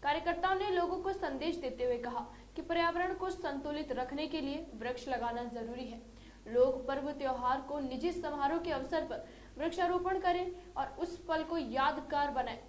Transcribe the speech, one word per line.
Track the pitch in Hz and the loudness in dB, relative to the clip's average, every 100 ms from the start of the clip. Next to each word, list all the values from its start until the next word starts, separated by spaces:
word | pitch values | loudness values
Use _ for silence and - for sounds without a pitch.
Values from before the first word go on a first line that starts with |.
कार्यकर्ताओं | 277 302 330 339 370 | 2 2 2 2 4
ने | 381 415 | 2 2
लोगों | 359 349 370 | 2 2 0
को | 370 | -2
संदेश | 381 311 269 311 - | -2 -2 -2 -2 -2
देते | 262 254 | -4 -2
हुए | 247 240 | 0 0
कहा | 240 240 233 - - - | 0 -4 -6 -12 -12 -10
कि | |
पर्यावरण | - 339 339 339 359 | 0 2 4 2 0
को | 381 370 | 0 -2
संतुलित | 370 311 277 285 294 294 | -2 -2 -2 -2 -4 -2
रखने | 247 254 277 302 | -2 -2 -2 -2
के | 311 | -2
लिए | 277 285 330 | -2 -4 -6
वृक्ष | 220 226 247 - | -6 -4 -4 -2
लगाना | 247 240 233 | 0 0 -2
जरूरी | 240 233 226 247 | -4 -6 -6 -6
है। | 240 226 - - - - - | -8 -10 -14 -18 -18 -16 0
लोग | 233 262 262 254 | 6 8 6 0
पर्व | 269 285 | -2 -2
त्योहार | 285 277 254 247 269 | -2 0 2 2 2
को | 269 294 | 0 -4
निजी | 262 254 339 | -2 0 0
समारोह | 349 311 294 277 330 | 0 -2 0 2 2
के | 339 | 0
अवसर | 285 262 330 | -2 2 0
पर | 320 233 - - - - | 0 -6 -8 -14 -16 -2
वृक्षारोपण | 330 339 349 359 359 381 | -2 2 4 4 2 2
करें | 370 349 359 - - - | 4 4 2 -4 -10 -4
और | 269 - | -4 -2
उस | 349 349 | -4 -4
पल | - 320 | -2 0
को | 311 339 | 2 0
यादगार | 254 240 269 302 277 294 285 | 0 2 2 2 0 2 2
बनाएं। | 254 233 214 | 2 -2 -4